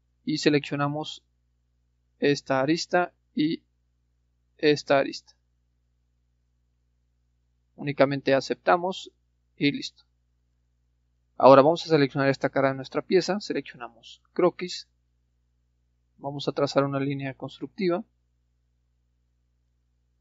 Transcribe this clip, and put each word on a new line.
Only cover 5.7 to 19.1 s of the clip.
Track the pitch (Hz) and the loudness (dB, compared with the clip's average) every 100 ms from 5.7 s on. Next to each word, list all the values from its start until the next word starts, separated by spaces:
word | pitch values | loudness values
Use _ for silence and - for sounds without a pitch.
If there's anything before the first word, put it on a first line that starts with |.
| _ _ _ _ _ _ _ _ _ _ _ _ _ _ _ _ _ _ _ _ - | _ _ _ _ _ _ _ _ _ _ _ _ _ _ _ _ _ _ _ _ -14
Únicamente | 143 139 139 139 135 | -10 0 2 2 0
aceptamos | 139 - - - 180 175 190 - _ _ _ _ - | -2 0 -6 0 0 0 -8 -14 _ _ _ _ -4
y | 143 | -2
listo. | 131 - _ _ _ _ _ _ _ _ _ _ _ _ _ _ - | -2 -10 _ _ _ _ _ _ _ _ _ _ _ _ _ _ 4
Ahora | 127 139 | 8 8
vamos | 139 170 160 | 8 2 0
a | |
seleccionar | 160 135 143 139 | 2 2 0 -2
esta | 131 135 | 0 -2
cara | 143 135 | 0 -2
de | 135 | -2
nuestra | 131 151 | -8 -8
pieza, | - 185 165 202 | 0 0 0 -6
seleccionamos | - 143 - 135 117 113 - - _ | -4 -8 -8 -16 -20 _ -20 -20 _
croquis, | - 175 - 180 - - _ _ _ _ _ _ _ _ _ _ _ _ _ | 0 0 0 -12 -12 -16 _ _ _ _ _ _ _ _ _ _ _ _ _
vamos | 139 143 147 | -10 -8 -6
a | |
trazar | 143 143 - 139 | -4 -2 0 -2
una | 139 | -2
línea | 139 139 135 | -4 -6 -8
constructiva | 131 135 - 139 - 185 175 - _ _ _ _ _ _ _ _ _ _ | -12 -14 -14 -16 -6 -2 -2 -6 _ _ _ _ _ _ _ _ _ _